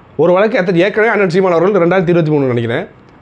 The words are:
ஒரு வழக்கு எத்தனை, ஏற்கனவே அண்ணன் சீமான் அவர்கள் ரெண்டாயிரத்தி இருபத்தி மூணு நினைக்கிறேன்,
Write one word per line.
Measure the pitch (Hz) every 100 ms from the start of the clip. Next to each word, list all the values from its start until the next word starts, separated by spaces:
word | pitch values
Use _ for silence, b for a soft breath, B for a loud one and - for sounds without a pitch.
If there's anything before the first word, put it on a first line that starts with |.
| B -
ஒரு | 170
வழக்கு | 180 214 220
எத்தனை, | 185 170
ஏற்கனவே | 202 214 226
அண்ணன் | 208 190
சீமான் | 180 190
அவர்கள் | 165 170 175
ரெண்டாயிரத்தி | 170 185 170
இருபத்தி | 175 151
மூணு | 147 135
நினைக்கிறேன், | 120 113 131 214 - - -